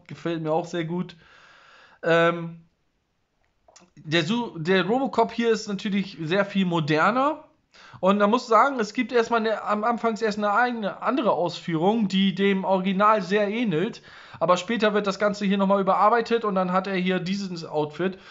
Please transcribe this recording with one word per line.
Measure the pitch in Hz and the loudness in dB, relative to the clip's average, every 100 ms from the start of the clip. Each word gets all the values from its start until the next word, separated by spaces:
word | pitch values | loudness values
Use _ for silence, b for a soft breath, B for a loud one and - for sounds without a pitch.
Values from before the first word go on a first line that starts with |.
| - | -18
Gefällt | 147 170 170 | -10 -6 -4
mir | 156 | -2
auch | 165 170 | -2 -2
sehr | 175 | -6
gut. | 160 175 180 - b b b b b b b b | -4 -4 -6 -10 b b b b b b b b
Ähm, | - 165 170 170 170 170 _ _ _ _ _ _ _ _ _ _ _ - _ | 0 4 4 0 -8 -12 _ _ _ _ _ _ _ _ _ _ _ -20 _
der | - 151 165 | -20 -2 -2
Su-, | 160 233 226 165 | 0 -2 -4 -6
der | 156 190 175 | 0 0 2
Robocop | 247 269 - 247 | 0 0 0 0
hier | - 233 | 0 0
ist | 214 208 | 0 -2
natürlich | 196 - 196 190 - | -8 -4 -4 -4 -8
sehr | 156 190 | -2 -2
viel | 196 196 180 | 0 0 0
moderner. | 170 147 156 180 247 285 311 - _ _ B B B | 0 2 2 2 2 0 -2 -10 _ _ B B B
Und | 185 202 | 0 4
man | 202 | 4
muss | 240 233 | 2 4
sagen, | 214 269 262 | 4 4 2
es | 208 | -4
gibt | - 240 | -2 0
erstmal | 247 226 233 | 0 2 0
eine, | 220 208 | 0 -2
am | 185 208 | -2 -2
Anfangs | 220 233 233 208 | 0 0 -2 -2
erst | 220 202 | -2 -2
eine | 208 | 0
eigene, | 202 247 233 196 - | 2 0 -2 -6 -4
andere | 196 262 214 | -2 0 0
Ausführung, | 151 175 - - 160 180 233 202 | 0 -2 -4 -4 0 2 2 0
die | 190 196 | 2 2
dem | 175 196 196 | 2 0 0
Original | 185 190 185 190 214 220 | 0 0 0 2 4 2
sehr | 175 208 202 | 2 0 0
ähnelt. | 226 233 156 208 - B B B B | -2 -2 0 -2 -6 B B B B
Aber | 165 180 | 2 2
später | 180 233 214 | 0 0 2
wird | 208 202 | 2 -2
das | 190 | -2
Ganze | 208 208 | -2 0
hier | 202 196 | 0 2
nochmal | 196 196 | 2 2
überarbeitet | 190 175 208 233 226 233 214 | 2 4 4 4 2 0 0
und | |
dann | 190 185 | 0 0
hat | 185 196 | 0 -2
er | 190 | -2
hier | 180 185 | 0 0
dieses | 170 202 196 175 160 | -2 -4 -6 -10 -6
Outfit. | 151 147 - 185 185 B | -4 -4 -2 -4 -4 B